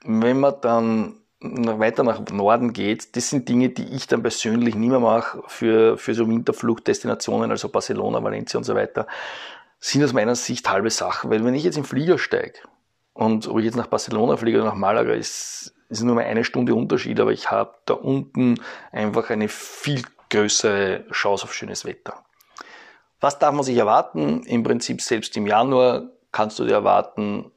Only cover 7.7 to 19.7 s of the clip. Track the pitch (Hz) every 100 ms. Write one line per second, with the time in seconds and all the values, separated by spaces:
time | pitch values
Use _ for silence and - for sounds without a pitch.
7.7 | 110 - 104 101 113 107 107 - 120 120
8.7 | 107 104 - 110 - - - - - -
9.7 | _ - 139 143 123 107 120 - 123 -
10.7 | 95 110 - 87 - 120 110 117 131 170
11.7 | 151 131 135 165 156 - - - - -
12.7 | _ _ _ _ - 110 110 113 113 110
13.7 | 120 - 107 - 107 123 - 113 113 110
14.7 | 98 98 113 117 113 110 - - - -
15.7 | _ - 107 120 117 117 113 120 131 120
16.7 | 113 135 135 - 113 107 107 - 107 107
17.7 | - - - 147 135 135 131 127 117 -
18.7 | - - - 107 110 110 110 107 - -